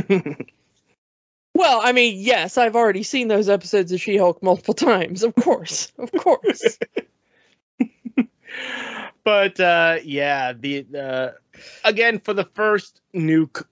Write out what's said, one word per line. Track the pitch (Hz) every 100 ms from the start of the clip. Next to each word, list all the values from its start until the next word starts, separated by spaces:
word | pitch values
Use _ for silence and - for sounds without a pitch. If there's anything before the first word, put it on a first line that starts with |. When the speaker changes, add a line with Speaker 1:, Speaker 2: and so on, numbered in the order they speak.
| -
Speaker 1:
<laughs> | 190 151 147 - _ _ _ _ _ _ _ _ _ _
Speaker 2:
Well, | 330 339 233
I | 233
mean, | 247 240 190
yes, | 208 226 175 -
I've | 233 226
already | 226 190
seen | - 277 233
those | 208 202
episodes | 202 - 208 175
of | 180
She-Hulk | 220 202 180 170
multiple | 185 175 - 226
times. | 339 196 - 185
Of | 233
course, | 226 - 233 165 - - -
of | 240
course. | 370 370 302 415 - 466 - - - - _ _ _ _ _ _ -
<laughs> | 240 _ 226 240 226 _ - - - - - - - -
Speaker 1:
But, | - 208 196 185
uh, | 180 170 165 165 156
yeah, | 143 143 139 127
the, | 120 139 139 135 143
uh, | 135 131 127 - _ - - -
again, | 220 214 233 220
for | -
the | 202 185
first | - 214 208 - _ _
new, | 180 160 160 156
c-, | - -